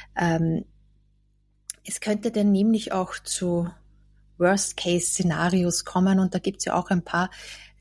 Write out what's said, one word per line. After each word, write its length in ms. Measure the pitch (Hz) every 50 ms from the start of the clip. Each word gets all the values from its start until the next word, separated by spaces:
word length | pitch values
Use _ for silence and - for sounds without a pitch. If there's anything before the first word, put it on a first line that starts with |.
| - - -
Ähm, 480 | - 175 170 165 165 165 165 165 - - - _ _ _ _ _ _ _ _ _ _ _ _ _ _ _ _ _ _ _ - - _ -
es 140 | - - -
könnte 320 | - 214 214 214 - 233 226
dann 180 | 214 208 208
nämlich 400 | 196 190 202 220 226 214 220 -
auch 260 | - 190 185 180 - -
zu 500 | - - - - 190 180 175 175 170 175 - - - _ _ _ _ _ _ _ _ _ _ -
Worst-Case-Szenarios 1500 | 170 175 196 196 - - - - - 180 175 175 170 - - - 180 175 156 160 165 175 180 185 175 175 175 - -
kommen 340 | - - 180 185 190 196 190
und 160 | 190 185 -
da 60 | 180
gibt's 240 | - 196 196 - -
ja 100 | - -
auch 160 | 175 180 -
ein 140 | 190 175 165
paar, 260 | - - 170 180 185 - - - - - - - - _ _